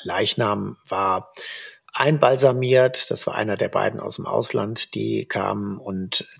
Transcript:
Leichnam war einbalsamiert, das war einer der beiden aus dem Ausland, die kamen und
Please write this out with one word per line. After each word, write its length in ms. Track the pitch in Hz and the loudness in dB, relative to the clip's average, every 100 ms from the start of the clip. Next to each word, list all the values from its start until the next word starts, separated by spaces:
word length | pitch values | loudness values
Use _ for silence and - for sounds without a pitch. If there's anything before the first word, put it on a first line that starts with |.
Leichnam 720 | - - 107 - 107 101 98 - - | -6 -2 -2 0 0 -2 -4 -10 -6
war 440 | 95 95 92 - - - - - - _ | -2 0 0 -4 -14 -14 -14 -16 -20 _
einbalsamiert, 1160 | - 139 151 123 131 135 127 127 131 127 - - | 0 2 4 4 6 4 4 4 6 6 4 0
das 140 | - - | -2 -2
war 80 | 117 | -2
einer 220 | 107 98 | -4 -2
der 100 | 98 | -2
beiden 300 | - 101 - | 0 -2 -2
aus 160 | - - | -8 -6
dem 100 | - | -2
Ausland, 680 | 113 117 - 104 117 - | -2 0 -2 -2 -2 -2
die 320 | 110 110 107 - | -2 -2 -2 -2
kamen 520 | 104 98 101 101 98 | -2 -2 -2 -4 -8
und 480 | - 95 92 - - | -6 -6 -4 -6 -6